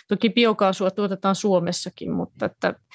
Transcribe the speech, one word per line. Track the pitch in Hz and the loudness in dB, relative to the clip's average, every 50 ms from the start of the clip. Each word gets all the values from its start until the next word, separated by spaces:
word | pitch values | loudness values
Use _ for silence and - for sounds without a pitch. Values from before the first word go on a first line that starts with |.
| - - | -6 -4
Toki | 202 185 - 226 | -4 0 0 0
biokaasua | - 240 233 226 214 - 208 190 190 - 196 185 | 2 4 4 4 4 4 2 2 2 2 -2 -2
tuotetaan | 190 - 202 196 190 190 - 196 190 | 0 0 -2 -2 -2 -2 0 0 0
Suomessakin, | - - 208 190 180 170 180 180 - - 185 - - - 175 160 | 0 0 2 2 2 2 0 -6 -6 -8 -10 -12 -12 -8 -6 -6
mutta | 170 175 - _ - - | -6 -6 -8 _ -6 -6
että | 190 - - - 98 - _ _ _ | -6 -6 -2 -2 -2 -2 _ _ _